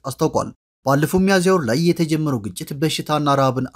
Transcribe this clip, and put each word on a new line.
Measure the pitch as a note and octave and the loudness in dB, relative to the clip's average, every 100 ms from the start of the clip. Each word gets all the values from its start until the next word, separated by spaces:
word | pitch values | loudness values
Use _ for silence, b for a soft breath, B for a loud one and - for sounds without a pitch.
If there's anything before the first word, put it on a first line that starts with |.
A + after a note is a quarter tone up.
አስታውቋል። | - - D#3 - G#2 - _ _ B2+ | -12 -4 -2 -2 -4 -8 _ _ 0
ባለፈው | C#3+ D3+ F#3 | 2 2 2
ሚያዝያ | F#3+ G3 F3+ | 2 4 4
ወር | F#3+ | 2
ላይ | B2 B2 | 2 0
የተጀመረው | F3 E3 D#3+ D#3 D3+ B2+ | 0 0 0 0 0 -2
ግጭት | F#2+ - D#3 | -4 -10 -12
በሽታና | C#3+ D#3 - D3+ D3+ D3 C#3 | -4 -2 -2 -2 -2 2 2
ረሃብን | C3+ B2+ C3 | 2 0 -4